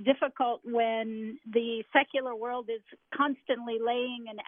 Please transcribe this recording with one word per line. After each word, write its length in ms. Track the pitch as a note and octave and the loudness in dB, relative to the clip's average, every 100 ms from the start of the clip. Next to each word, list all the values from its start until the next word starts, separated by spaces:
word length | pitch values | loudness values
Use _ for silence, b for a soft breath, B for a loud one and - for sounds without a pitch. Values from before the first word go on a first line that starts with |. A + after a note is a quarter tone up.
difficult 560 | G#3 C4+ C#4+ - B3 A#3 | 2 2 2 0 0 0
when 760 | A#3 A#3 A3+ A3+ A3+ A3 A3 - A3+ | 0 2 2 0 -2 -4 -6 -8 0
the 300 | A3+ A#3 A3+ - | 0 2 -2 2
secular 440 | D4+ D4 C4+ C4 A3+ | 2 4 0 -2 -4
world 340 | A#3 B3 A3 | -4 -4 -4
is 80 | A3+ - - - | -8 -10 -20 -6
constantly 680 | - C#4+ C4 - A#3+ A#3 A3+ | 0 0 0 -2 -2 -2 -2
laying 420 | A3+ B3 B3+ B3 A3+ | 0 0 -2 -6 -10
an 60 | G#3+ | -10